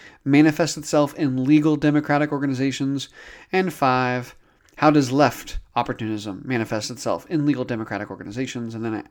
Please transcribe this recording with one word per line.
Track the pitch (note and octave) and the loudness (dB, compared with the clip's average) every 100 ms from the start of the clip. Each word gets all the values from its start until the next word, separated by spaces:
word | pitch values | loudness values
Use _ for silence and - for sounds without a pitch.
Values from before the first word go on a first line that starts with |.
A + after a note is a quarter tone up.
| - - C#3 | -20 -8 4
manifest | C#3+ D#3 D3+ D#3 - | 6 6 4 0 -2
itself | - D3+ C#3+ | 0 2 2
in | - C#3+ C3 | 0 -2 0
legal | C3 D3+ D#3 D3 | 4 4 4 2
democratic | D3 D3 D3+ C#3+ D3 | 2 2 2 0 0
organizations? | C#3+ C#3 B2+ C3+ C3 C#3 C#3 - - - - - | -2 -2 -2 -2 -2 -2 -4 -8 -16 -20 -20 -4
And | F#3 F#3 | -2 -2
five, | - C3 B2+ B2+ B2 A#2+ - _ _ _ - | 0 2 2 0 -2 -6 -16 _ _ _ 2
how | D3+ | 4
does | D3 B2 | 4 4
left | C#3 C3 - - - - B2 | 4 2 2 -8 -10 -6 -4
opportunism | A#2+ A#2+ A2 G#2+ G#2+ F#2 | -4 -4 -6 -6 -6 -10
manifest | - B2 A2+ A2 - | -4 -4 -2 -4 -6
itself | A#2 A2+ E2+ - | -6 -4 -4 -2
in | D#3+ | -2
legal | D3 B2+ | 0 0
democratic | B2 A#2 A2 G2+ G#2 | -2 -6 -6 -8 -8
organizations? | F#2 G2 A#2 C3 B2 A2+ | -12 -10 -8 -8 -8 -10
And | A2+ | -8
then | A2+ G#2+ - | -6 -8 -8